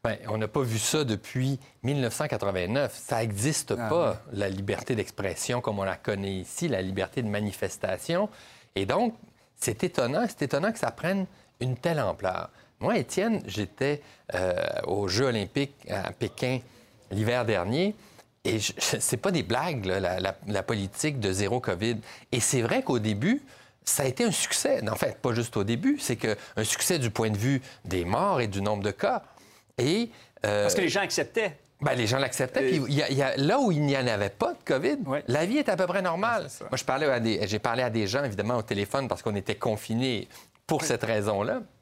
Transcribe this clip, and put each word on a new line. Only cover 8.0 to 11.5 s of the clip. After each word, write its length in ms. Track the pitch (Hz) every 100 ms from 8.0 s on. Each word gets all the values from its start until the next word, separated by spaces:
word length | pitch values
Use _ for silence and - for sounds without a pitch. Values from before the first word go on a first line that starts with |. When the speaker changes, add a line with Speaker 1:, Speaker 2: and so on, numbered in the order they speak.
| - 170 208 - - - -
Speaker 1:
Et 100 | -
donc, 300 | 98 156 233 226 - _ _
c'est 300 | _ - 107
étonnant, 400 | 180 - 120 156 240
c'est 160 | -
étonnant 300 | 143 139 202
que 60 | 226
ça 120 | 120
prenne 360 | - 165 196 185 - -